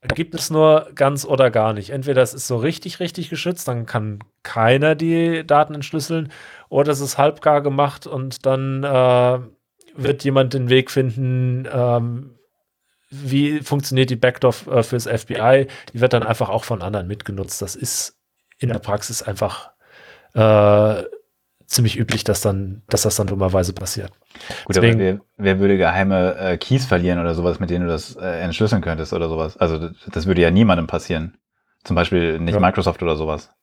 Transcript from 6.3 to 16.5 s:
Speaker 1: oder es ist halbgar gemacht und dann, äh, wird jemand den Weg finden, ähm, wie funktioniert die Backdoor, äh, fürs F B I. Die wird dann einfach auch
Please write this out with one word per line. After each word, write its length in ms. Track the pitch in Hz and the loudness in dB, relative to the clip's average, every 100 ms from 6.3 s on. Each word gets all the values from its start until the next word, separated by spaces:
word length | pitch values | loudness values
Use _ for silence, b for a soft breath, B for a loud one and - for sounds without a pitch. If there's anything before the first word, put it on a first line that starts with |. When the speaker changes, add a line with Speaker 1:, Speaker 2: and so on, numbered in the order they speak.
| B B B B | B B B B
Speaker 1:
oder 220 | 143 143 | 0 2
es 100 | 139 | 0
ist 180 | 139 - | -2 0
halbgar 420 | 143 147 - 147 | 0 2 2 2
gemacht 460 | 143 139 143 - - | 2 0 0 -2 -10
und 400 | 151 131 123 135 | -8 -8 -4 -2
dann, 360 | 135 135 135 | -2 -2 -4
äh, 560 | 139 131 127 127 123 127 123 _ _ _ _ | 0 2 4 4 4 0 -6 _ _ _ _
wird 300 | - 139 131 | -6 -2 0
jemand 300 | 139 135 131 | 2 2 2
den 160 | 131 123 | 0 4
Weg 200 | 127 127 | 4 4
finden, 760 | - 131 117 131 127 127 123 131 | 0 -2 -2 -2 0 0 -2 -4
ähm, 640 | 131 123 120 117 120 139 120 _ _ _ _ _ _ _ | -2 2 2 -2 -6 -12 _ _ _ _ _ _ _ _
wie 500 | 135 139 135 147 151 | -12 -2 0 2 0
funktioniert 480 | 143 143 139 131 131 | -2 -4 -2 0 0
die 80 | 123 | 2
Backdoor, 380 | 127 123 127 113 - | 0 2 0 0 0
äh, 120 | 127 | 0
fürs 220 | 110 123 113 | 0 -2 -4
F 200 | 113 - | -6 -4
B 80 | 120 | 0
I. 300 | 110 135 135 B B | 4 4 2 B B
Die 80 | 120 | 0
wird 140 | 127 | 2
dann 80 | 120 | 2
einfach 260 | 113 113 | 0 -2
auch 160 | 113 | -2